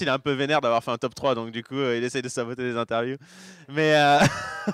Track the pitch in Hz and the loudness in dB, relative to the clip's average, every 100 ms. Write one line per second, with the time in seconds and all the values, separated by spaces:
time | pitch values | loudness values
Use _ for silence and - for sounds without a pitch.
0 | 156 131 143 135 139 151 127 117 123 117 | 0 -2 0 -2 0 2 2 0 0 -4
1 | 127 - 139 117 113 113 113 135 131 117 | -4 -2 -2 -2 -4 -10 -8 -4 -2 0
2 | 123 131 123 131 117 123 123 117 117 113 | -2 -4 -6 -6 -6 -4 -4 -4 -2 -2
3 | 120 135 - - - - - 143 156 151 | -2 -6 -14 -20 -20 -20 -8 0 4 6
4 | 147 143 - - - - - | 6 6 4 0 -8 -8 -4